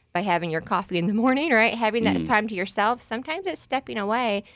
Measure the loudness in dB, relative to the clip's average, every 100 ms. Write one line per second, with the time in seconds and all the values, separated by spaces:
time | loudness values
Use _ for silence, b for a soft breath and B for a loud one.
0 | b -4 0 0 0 -4 -2 -2 -2 -2
1 | 0 2 2 2 4 4 4 2 0 2
2 | 2 0 2 2 0 -4 -4 0 0 0
3 | -4 -8 -6 -6 -6 -6 -4 -4 -4 -4
4 | -2 0 0 -2 -6